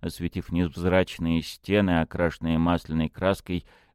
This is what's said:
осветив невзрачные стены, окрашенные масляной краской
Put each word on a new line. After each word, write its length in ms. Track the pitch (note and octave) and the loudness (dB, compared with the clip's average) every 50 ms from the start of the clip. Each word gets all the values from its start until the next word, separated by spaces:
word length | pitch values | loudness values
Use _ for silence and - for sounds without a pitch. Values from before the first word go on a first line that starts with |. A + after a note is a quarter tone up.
осветив 500 | - E2 - - E2+ E2+ - F2+ - - | -10 -8 -6 -4 -6 -4 -4 -6 -6 -2
невзрачные 920 | E2 E2+ F2+ E2 - F2 E2+ F#2 F2+ F#2 F2+ - - - E2+ E2 E2 E2 | 0 0 0 0 -2 -2 0 2 4 4 2 2 -2 -4 -2 0 0 0
стены, 580 | - - - - - - G2 G#2+ G2+ F#2 F2 E2 | -2 -4 -10 -10 -4 0 2 2 4 4 2 2
окрашенные 580 | D#2+ - - - F2 E2 - - E2+ E2 E2 D#2+ | 0 0 -2 0 0 0 -2 -2 -2 0 2 2
масляной 500 | E2 F2 F2 E2 - - D#2 D#2+ D#2+ D#2 | 2 2 2 0 -2 -2 -2 -2 -2 -2
краской 560 | - - F#2 F#2+ G2 - - - F2+ F2 - - - - _ _ | -4 -2 0 0 0 -2 -4 -6 -6 -6 -6 -10 -16 -20 _ _